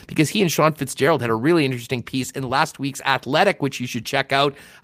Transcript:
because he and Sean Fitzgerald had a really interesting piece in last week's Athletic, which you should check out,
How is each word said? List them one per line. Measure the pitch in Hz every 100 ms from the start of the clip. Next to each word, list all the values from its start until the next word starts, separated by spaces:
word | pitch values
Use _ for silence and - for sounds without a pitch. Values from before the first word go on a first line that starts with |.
| -
because | - 147
he | 208
and | 180
Sean | - 156
Fitzgerald | 151 135 - 139 147
had | 117
a |
really | 113 139 170
interesting | 135 123 117 123
piece | - 131 123
in | 139 127
last | 135 160 -
week's | 135 135
Athletic, | 135 131 123 151 202 -
which | 139 -
you | 123
should | 120 -
check | 135 135
out, | 139 143 139 - -